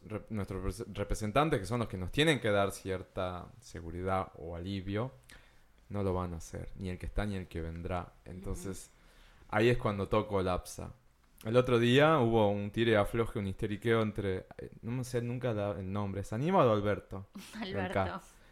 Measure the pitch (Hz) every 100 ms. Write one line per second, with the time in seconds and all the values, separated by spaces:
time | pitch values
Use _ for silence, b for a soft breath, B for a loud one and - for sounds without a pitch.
0 | 87 104 - 110 95 95 95 92 110 104
1 | 101 101 107 131 160 131 92 120 107 95
2 | 87 - 160 131 113 104 98 - 98 92
3 | - - 92 90 - - - 87 82 87
4 | 92 95 87 - 80 85 92 98 92 101
5 | 131 - - b b b b _ - 98
6 | 95 90 87 85 - 87 87 - 92 90
7 | 80 - 104 98 87 82 80 82 87 90
8 | - - - 92 98 87 98 92 - _
9 | - - - - - 107 117 120 117 98
10 | 95 110 - 98 92 90 - - 87 -
11 | _ _ _ - 110 120 123 117 120 131
12 | 151 156 117 113 104 101 104 113 117 107
13 | 101 117 110 110 98 92 107 101 117 113
14 | 107 101 98 92 - - - - 113 123
15 | 123 120 120 123 127 107 101 101 95 98
16 | 101 95 98 113 156 190 127 104 104 95
17 | - 101 98 - - 214 190 190 185 101
18 | 92 92 - b b